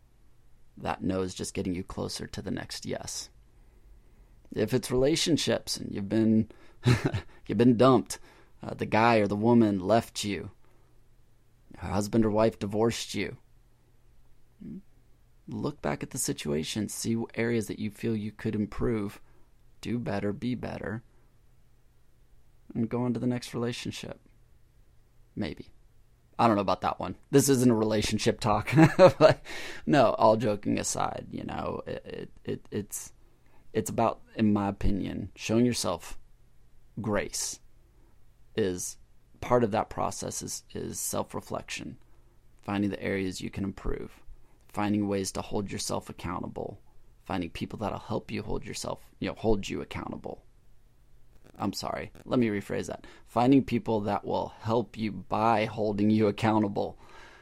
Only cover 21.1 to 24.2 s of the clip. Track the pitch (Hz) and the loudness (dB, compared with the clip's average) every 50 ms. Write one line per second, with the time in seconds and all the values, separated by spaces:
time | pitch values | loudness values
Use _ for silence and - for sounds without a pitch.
21.1 | _ - _ _ _ _ _ - - - - - _ _ _ - _ _ _ - | _ -20 _ _ _ _ _ -20 -20 -20 -20 -20 _ _ _ -20 _ _ _ -20
22.1 | - _ - - - - - - - - - - - 131 117 110 123 120 123 123 | -20 _ -20 -20 -20 -20 -20 -20 -20 -20 -18 -8 -4 -2 -2 -2 -2 -2 -2 -2
23.1 | 117 113 123 123 123 120 - - - 120 120 120 120 - - 110 - - - - | -2 0 0 -2 -2 -2 -6 -8 -6 -4 -4 -4 -4 -6 -8 -8 -8 -10 -10 -12
24.1 | - - | -14 -16